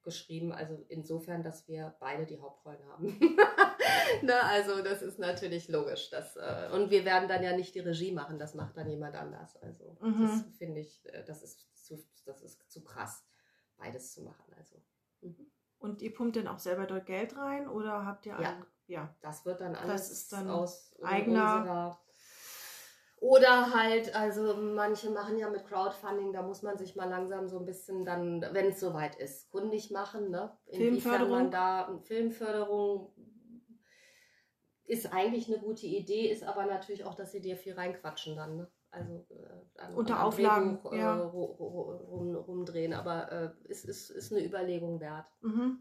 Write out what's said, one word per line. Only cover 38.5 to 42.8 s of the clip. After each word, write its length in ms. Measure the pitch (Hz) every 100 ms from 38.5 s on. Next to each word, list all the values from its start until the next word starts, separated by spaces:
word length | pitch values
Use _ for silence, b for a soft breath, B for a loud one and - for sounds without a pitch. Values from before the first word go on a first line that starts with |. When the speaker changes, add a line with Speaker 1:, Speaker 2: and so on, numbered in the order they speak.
| 160
Speaker 1:
ne? 140 | 175 _ _
Also, 340 | 180 170 170 -
äh, 500 | - - 180 - -
an, 140 | - 175
Speaker 2:
Unter 200 | 226 226
Speaker 1:
an, 60 |
am 60 | 214
Speaker 2:
Auflagen, 420 | 220 214 214 196
Speaker 1:
Drehbuch, 180 | 202 -
äh, 60 | 220
Speaker 2:
ja. 240 | 220 175
Speaker 1:
ru-, 320 | 175 180 - -
ru-, 0 |
ru-, 380 | 175 175 - 175 175
rum, 260 | 180 175 170
rumdrehen, 580 | - 180 170 170